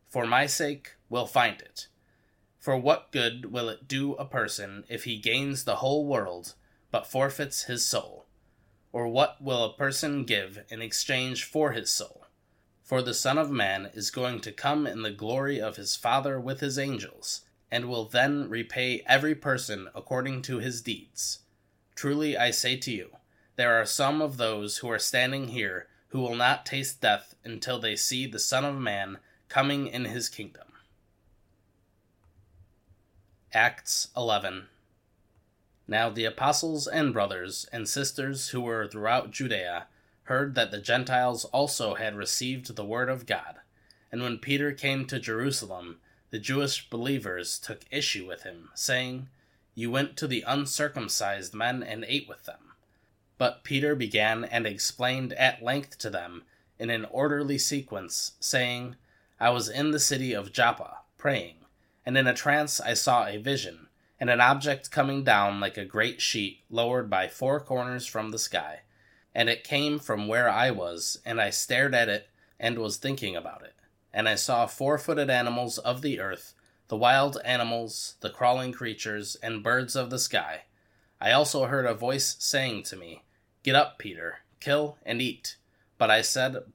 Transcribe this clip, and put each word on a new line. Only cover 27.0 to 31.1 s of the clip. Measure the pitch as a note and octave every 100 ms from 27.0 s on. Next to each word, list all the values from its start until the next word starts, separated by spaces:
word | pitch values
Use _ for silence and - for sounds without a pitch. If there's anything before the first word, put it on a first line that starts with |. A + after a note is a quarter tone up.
death | A2 G#2 - -
until | A#2 A2 B2+ B2
they | A2 G#2
see | - B2+ C3
the | G#2
Son | - C3
of | C#3+ C#3
Man | A#2 G2+ F#2+ G2 _ _ -
coming | C#3 C#3 C#3+ C3+
in | B2 A#2
his | A#2+ A2+
kingdom. | - G2 - - - _ _ _